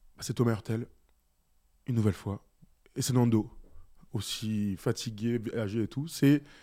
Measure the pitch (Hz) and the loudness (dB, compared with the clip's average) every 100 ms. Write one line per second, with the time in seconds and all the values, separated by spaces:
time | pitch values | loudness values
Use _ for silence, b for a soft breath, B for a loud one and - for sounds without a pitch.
0 | - - - 113 117 110 - 113 127 - | -20 -14 -8 0 2 0 -2 -6 -6 -16
1 | _ _ _ _ _ _ _ _ - 117 | _ _ _ _ _ _ _ _ -2 2
2 | 107 92 104 98 _ _ - _ _ - | 2 2 -4 -8 _ _ -20 _ _ -6
3 | 135 127 120 110 107 - - - - - | 0 4 6 4 2 -8 -18 -18 -18 -20
4 | - 104 - - 110 107 104 92 - - | -8 -6 -4 -6 -4 -2 -2 -2 -2 -2
5 | - 104 113 120 110 117 104 113 101 - | -4 -4 -2 -2 -2 -4 -4 -2 -2 -4
6 | 160 - 139 147 - b | -6 4 6 6 2 b